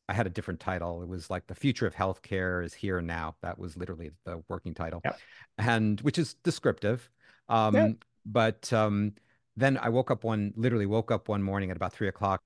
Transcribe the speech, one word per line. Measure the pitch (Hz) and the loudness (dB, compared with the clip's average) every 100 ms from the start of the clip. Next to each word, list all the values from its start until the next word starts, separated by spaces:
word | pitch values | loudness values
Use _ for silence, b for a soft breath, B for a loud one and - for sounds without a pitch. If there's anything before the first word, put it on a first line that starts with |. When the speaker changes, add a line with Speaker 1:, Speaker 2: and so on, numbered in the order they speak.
| - | -2
Speaker 1:
I | |
had | 101 98 | 0 0
a | |
different | 85 - 82 | -2 -6 -6
title. | - 92 85 85 | -4 -4 -4 -6
It | 87 | -8
was, | 92 85 | -8 -6
like, | 92 - | -8 -8
"The | - | -2
Future | 139 123 104 | -2 0 0
of | - | 0
Healthcare | 95 92 - 95 92 90 | -2 -2 -4 -2 -2 -2
is | 85 | -4
Here | - 101 90 | -6 -4 -2
Now." | 82 82 80 80 | -2 -4 -6 -8
That | 87 - | -10 -8
was | 90 82 | -10 -10
literally | 90 82 80 82 - | -10 -10 -12 -14 -12
the | 85 - | -12 -8
working | 90 87 | -8 -8
title, | 82 82 85 | -6 -6 -4
Speaker 2:
Yep. | - - B B B - | -6 -6 B B B -2
Speaker 1:
and, | 117 113 110 104 | 2 4 2 2
which | 135 156 | 0 0
is | 147 - | -2 -2
descriptive. | 175 - 131 - 104 123 - _ b b - | -4 0 0 0 0 -2 -6 _ b b 0
Um, | 113 110 104 | 2 6 6
Speaker 2:
Yeah. | 208 110 _ _ - | 6 2 _ _ -2
Speaker 1:
but, | 113 110 104 - | 2 2 2 0
um, | 113 107 101 104 104 b b _ - | 2 4 2 0 -4 b b _ 2
then | 135 135 | 2 4
I | 117 | 2
woke | 120 131 | 2 2
up | 117 | 0
one, | 113 110 101 107 | 0 -2 -2 0
literally | 120 113 98 | 0 2 2
woke | 110 107 | 0 0
up | 107 - | -2 0
one | 101 | -2
morning | 98 98 95 | 0 -2 -2
at | 90 | -4
about | 92 | -6
three | - 101 | -2 -4
o'clock, | - 98 95 | 0 0 0